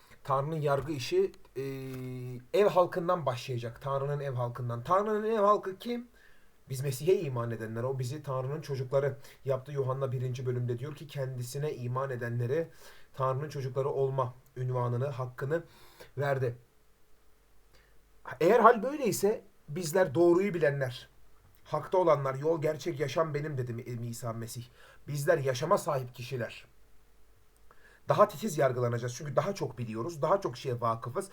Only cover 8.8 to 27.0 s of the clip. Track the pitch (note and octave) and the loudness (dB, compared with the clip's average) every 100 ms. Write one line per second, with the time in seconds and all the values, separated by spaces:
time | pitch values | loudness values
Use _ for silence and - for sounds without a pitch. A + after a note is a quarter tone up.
8.8 | B2+ C#3 C#3+ A#2+ - - C3 C3 B2 C#3+ | 0 2 2 -2 -12 -8 -2 -2 -2 -4
9.8 | B2+ C3 C3 B2+ B2+ B2 B2+ B2 A#2+ A#2 | -2 -2 -2 -2 -2 -4 -2 -2 -2 -4
10.8 | D3 D3 C#3+ C#3 C3 B2+ B2 C#3+ D3+ C#3 | -6 -10 -10 -6 -6 -6 -8 -4 -4 -4
11.8 | B2 B2 C3+ B2 A#2+ A#2+ A#2+ D3+ E3 - | -4 -4 -4 -4 -2 -2 0 0 -2 -8
12.8 | - - - - C3 B2+ D3+ C#3 C3 C3 | -20 -20 -12 -2 -2 -2 -4 -6 -4 -2
13.8 | C3+ - C3+ C3+ B2 - - - B2+ B2 | 0 0 0 0 -2 -4 -14 -6 -2 0
14.8 | A#2+ A#2+ C#3+ B2 B2+ - C3 E3 - - | 0 0 -2 -4 -8 -6 -2 -2 -4 -18
15.8 | - - - - C#3 C3+ B2 - - _ | -20 -20 -12 -4 0 0 0 -4 -12 _
16.8 | _ - - - - - _ - - - | _ -20 -20 -20 -20 -20 _ -20 -20 -20
17.8 | - - - - - - E3 A#3+ A3 A#3 | -20 -20 -20 -18 -10 2 6 8 8 8
18.8 | B3 D4+ B3 - G3 B3 - _ - D3 | 2 -2 -2 2 0 0 -6 _ -10 -6
19.8 | E3+ F#3 F3+ C3 F3 F3 G3+ E3+ D3+ C#3 | 0 2 4 6 6 6 4 2 2 2
20.8 | B2+ A#2+ - - - - - - - D3+ | -2 -6 -16 -20 -20 -20 -20 -20 -6 -6
21.8 | - F#3 E3+ C#3+ C#3 C3+ D3+ E3 D3+ D3+ | 0 4 6 6 4 0 0 2 0 -2
22.8 | F3 C#3 C#3+ F3 D#3+ C#3+ D3+ C3+ B2 A#2 | -4 -2 0 0 0 0 -4 -4 -4 -6
23.8 | - A#2+ A#2 A2+ A#2+ A2+ A#2 A#2+ A#2+ - | -8 -8 -8 -6 -6 -6 -8 -10 -14 -18
24.8 | - - - C#3+ D3 E3 C3+ B2 D#3 G3 | -20 -16 -8 -2 2 2 2 0 2 2
25.8 | - C#3 B2 - A#2+ C3 A2 - - - | 2 -2 -4 -10 -8 -6 -6 -10 -20 -20
26.8 | - - | -20 -20